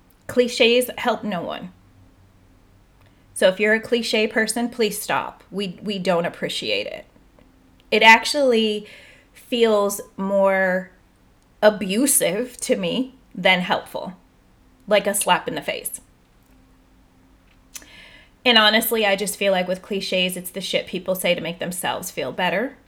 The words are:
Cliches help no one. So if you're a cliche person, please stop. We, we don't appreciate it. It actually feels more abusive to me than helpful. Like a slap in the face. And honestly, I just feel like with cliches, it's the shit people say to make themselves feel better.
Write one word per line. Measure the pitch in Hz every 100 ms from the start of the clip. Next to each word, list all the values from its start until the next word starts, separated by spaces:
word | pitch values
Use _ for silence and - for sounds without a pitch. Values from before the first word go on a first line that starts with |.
| _ _ -
Cliches | - 240 - 233 240 240 -
help | 233 226
no | 214 180
one. | 135 73 180 - - _ - _ _ _ _ _ _ _ _ _ _ _ _
So | - 190
if | 185
you're | 208
a | 220
cliche | 220 240 226 220 220
person, | 233 220 240 240
please | - 214 190
stop. | - 139 64 - -
We, | 185 196 175
we | 196 196
don't | 185 170
appreciate | 175 - 165 - 107 101 -
it. | - - _ _ _ _ _ _ _ -
It | 214
actually | 220 226 - 294 269 226 220 214 208 - - - _
feels | - - 240 226 208 202 202 - -
more | 190 196 196 190 190 185 185 _ _ _ _ _ _ -
abusive | 214 202 190 202 285 - 170 196 254 -
to | - 233
me | 175 185 262 - _
than | - 185 180
helpful. | 180 - - - 185 - _ _ _ _ _ _ -
Like | 208 202
a |
slap | 202 - 170 -
in | 156
the |
face. | - - - - - _ _ _ _ _ _ _ _ _ _ _ _ _ _ _ _ - - - - - - _
And | 254 226
honestly, | 214 220 220 226 202
I | 196
just | 208 -
feel | 202
like | 185 180
with | 185
cliches, | - 196 190 185 180 180
it's | 180
the | 196
shit | 185 - -
people | 180 185
say | 185 185
to | 175
make | 165 175
themselves | - 180 127 120 180
feel | - 135
better. | 123 180 175 262 -